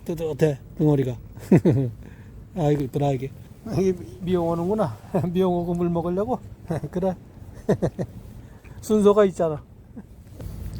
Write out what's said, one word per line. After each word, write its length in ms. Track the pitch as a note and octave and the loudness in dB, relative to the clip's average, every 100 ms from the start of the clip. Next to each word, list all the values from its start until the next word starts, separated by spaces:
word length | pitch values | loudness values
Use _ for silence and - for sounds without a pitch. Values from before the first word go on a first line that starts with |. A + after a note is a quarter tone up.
뜨뜻해, 560 | - E3 D#3+ C#3 D#3 C3+ - - | -4 -6 -4 2 2 2 -6 2
등어리가. 380 | D#3 C#3+ B2+ B2 - - - F3+ F3+ C3 B2 | 4 4 2 -4 -12 -16 6 6 8 4 2
<laughs> 680 | G#2 - - - - - F#3 | -4 -16 -18 -18 -18 -10 0
아이고, 280 | D3+ D3 | 2 2
이쁘다, 280 | C3 D3 C#3+ | 0 0 0
애기. 180 | C3 C3+ - - - A3+ | 0 -4 -12 -20 -16 -6
애기 240 | F3+ F#3+ F3+ - - | 0 0 -2 -8 -8
미용 260 | F3 F3+ E3 | -2 0 0
오는구나. 480 | E3+ F3 A3 D#3+ G#2+ - | 0 0 0 -2 -4 -4
<laughs> 180 | F#3+ F3+ | -2 0
미용 220 | F3+ F#3 | 2 2
오고 200 | F3 E3+ F3 | 2 0 0
물 140 | F3 | 0
먹으려고? 500 | E3+ E3+ F3+ A3 A3+ - - - | 0 0 -2 -2 -4 -6 -14 -8
<laughs> 240 | D#3+ D3+ | -6 -4
그래. 240 | F3+ F#3 F3 - - - - - | -2 -2 -2 -10 -18 -18 -6 0
<laughs> 280 | E3 D#3+ - - - - - - - - - | 0 0 -4 -8 -10 -16 -18 -20 -20 -20 -10
순서가 440 | - G#3+ G3+ G3+ G3+ | 0 6 6 8 6
있잖아. 360 | E3 E3 D3 - - - A#3 - - - - - - - | 4 -2 -2 -10 -20 -20 -20 -20 -20 -20 -14 -12 -10 -10